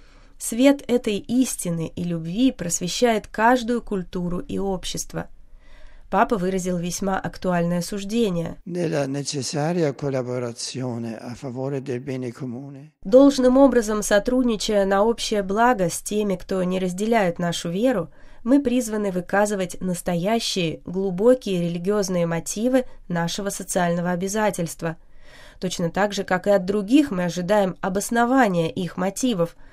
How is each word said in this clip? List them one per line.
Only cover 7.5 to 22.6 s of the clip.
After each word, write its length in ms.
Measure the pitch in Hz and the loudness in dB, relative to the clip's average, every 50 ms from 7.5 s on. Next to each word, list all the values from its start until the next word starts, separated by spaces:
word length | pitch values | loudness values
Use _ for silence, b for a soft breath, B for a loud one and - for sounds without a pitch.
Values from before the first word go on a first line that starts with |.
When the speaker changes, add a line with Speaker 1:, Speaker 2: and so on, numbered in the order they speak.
| 180 170 170 170 175 175 | 0 0 0 0 0 -2
Speaker 1:
суждение. 760 | 175 - 214 202 196 196 214 233 233 202 175 170 165 170 - - - | -2 -4 -6 -6 -6 -2 0 0 0 2 0 -2 -4 -6 -8 -10 -10
Speaker 2:
Nella 400 | 180 170 175 175 160 160 147 143 | -8 -4 -4 -2 -2 0 0 -2
necessaria 880 | 135 135 143 139 - 147 143 120 - - 147 147 160 175 180 160 143 131 | -2 -4 -4 -6 -6 -6 -6 -6 -4 -2 -2 0 0 0 0 0 0 0
collaborazione 1200 | - 147 143 135 131 123 123 123 127 123 120 117 - - - - 127 127 127 117 117 117 117 110 110 | -2 -4 -2 -2 -2 -2 -4 -4 -4 -4 -6 -6 -8 -10 -10 -8 -6 -6 -4 -4 -6 -6 -8 -10 -10
a 180 | - 123 120 | -12 -14 -12
favore 460 | - - 135 117 131 131 139 143 135 | -12 -10 -10 -8 -6 -4 -4 -4 -4
del 200 | 127 143 123 123 | -4 -4 -6 -6
bene 300 | 139 143 131 131 127 120 | -6 -6 -6 -6 -6 -8
comune. 580 | 113 - 139 127 117 127 143 139 143 135 147 156 _ _ - | -8 -8 -10 -10 -10 -10 -12 -14 -16 -18 -20 -20 _ _ 0
Speaker 1:
«Должным 540 | 190 220 262 277 277 277 269 247 254 262 269 | 6 8 8 10 8 8 6 4 6 6 8
образом 440 | 277 269 240 240 214 214 220 214 | 8 8 6 4 2 2 0 -2
сотрудничая 840 | 196 - 208 202 202 247 254 254 254 240 226 196 - - 214 202 196 | 0 2 2 2 4 2 2 2 2 2 0 -2 -2 0 2 2 2
на 180 | 190 196 196 208 | 4 4 4 4
общее 400 | 233 233 - - - 220 208 196 | 2 2 0 -2 -2 -2 -2 -2
благо 460 | 190 196 220 233 247 254 196 185 165 | 0 2 4 4 4 4 4 0 -2
с 120 | - - | -2 -4
теми, 340 | - - 208 208 214 202 185 | -6 -4 -2 -2 0 0 -2
кто 280 | 180 - - 202 185 180 | -4 -4 -4 -2 -2 0
не 160 | 180 185 185 | 0 0 0
разделяет 580 | 185 180 180 180 208 226 233 226 196 175 170 - | -2 -2 -2 -2 0 2 2 4 2 2 0 0
нашу 300 | 175 175 170 - - 175 | -2 -2 -2 -4 -4 -4
веру, 400 | 170 190 233 262 247 190 160 - b b b b b b b | -2 2 2 2 2 2 -2 -6 b b b b b b b
мы 160 | 233 269 285 | 4 4 4
призваны 500 | 285 247 240 254 233 220 214 214 208 196 | 4 4 2 0 0 -2 -2 -2 -2 -2
выказывать 680 | 180 180 175 - - 196 208 208 208 190 185 170 - - | -2 -4 -2 0 2 2 2 2 2 -2 -4 -4 -6 -6
настоящие, 1000 | 180 180 175 170 - 185 175 170 170 202 226 233 - - - 196 170 160 143 - - | -4 -4 -4 -4 -2 -2 -2 0 0 0 0 0 0 -2 -2 -2 -2 -2 -2 -6 -8
глубокие 760 | - 175 190 196 196 180 175 214 247 254 254 - 208 185 175 | -8 -4 -4 -2 -2 -2 2 4 4 4 2 2 -2 -2 0
религиозные 640 | 170 170 170 175 170 190 208 208 196 180 185 175 170 | 0 -2 -2 -2 -2 0 0 0 0 0 0 0 0
мотивы 600 | 165 170 165 165 - - 202 | 0 -2 -4 -4 -6 -4 -2